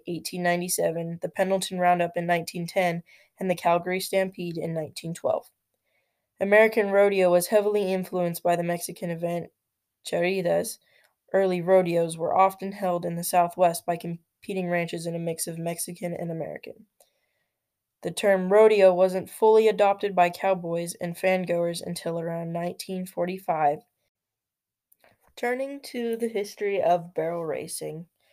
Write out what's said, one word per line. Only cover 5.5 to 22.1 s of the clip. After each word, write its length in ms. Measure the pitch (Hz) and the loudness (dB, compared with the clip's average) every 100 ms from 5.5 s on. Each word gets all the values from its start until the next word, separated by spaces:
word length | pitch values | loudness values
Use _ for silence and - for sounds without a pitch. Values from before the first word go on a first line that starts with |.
| _ _ _ _ _ _ _ _ - | _ _ _ _ _ _ _ _ -6
American 500 | 196 208 220 220 202 | 4 6 6 4 2
rodeo 400 | 196 202 196 180 | 4 4 6 4
was 160 | 175 175 | 4 4
heavily 460 | 214 208 208 185 | 2 2 0 0
influenced 500 | 190 180 185 175 170 | -2 -2 -2 -2 -2
by 140 | 175 170 | 0 0
the 60 | |
Mexican 460 | 170 170 - 175 175 | 0 -4 -6 -10 -8
event 360 | 165 170 170 - _ _ _ _ _ - | -6 -4 -4 -8 _ _ _ _ _ -6
charreadas. 760 | 170 175 190 170 170 226 - _ _ _ _ _ | -2 0 0 0 0 -2 -8 _ _ _ _ _
Early 280 | 190 190 180 | 0 2 0
rodeos 560 | 170 190 175 170 170 165 | 4 4 4 2 0 -2
were 200 | 160 - | 0 4
often 340 | 196 190 190 | 4 2 -10
held 320 | 202 190 175 | -6 -4 -2
in 120 | 175 170 | -4 -6
the 80 | |
Southwest 640 | 170 180 175 185 175 165 - | -2 2 2 4 2 2 -4
by 120 | 170 | -6
competing 720 | 170 170 _ _ - 190 175 | -6 -10 _ _ -10 -6 -2
ranches 360 | 175 170 170 165 | -2 -2 -6 -6
in 100 | 170 | -6
a 40 | |
mix 280 | 170 165 - | -6 -6 -8
of 100 | 165 | -6
Mexican 560 | 165 170 - 175 175 | -6 -6 -10 -8 -8
and 180 | 175 170 | -6 -8
American. 540 | 165 147 76 - - _ _ _ _ _ _ _ _ _ _ _ _ | -8 -8 -10 -14 -20 _ _ _ _ _ _ _ _ _ _ _ _
The 80 | 175 | -10
term 420 | - 208 190 185 | -2 2 2 4
rodeo 400 | 208 220 208 190 | 8 8 8 6
wasn't 360 | 180 185 185 - | 6 2 0 -6
fully 380 | - 220 220 220 | 2 6 6 6
adopted 480 | 196 202 202 202 180 | 4 2 2 0 2
by 140 | 175 | 2
cowboys 680 | 175 196 185 170 170 170 - | 2 -2 -2 -2 -6 -6 -8
and 140 | 175 170 | -8 -2
fangoers 640 | 190 185 175 170 170 170 - | 0 0 0 -2 -2 -4 -8
until 340 | 175 165 | -8 -6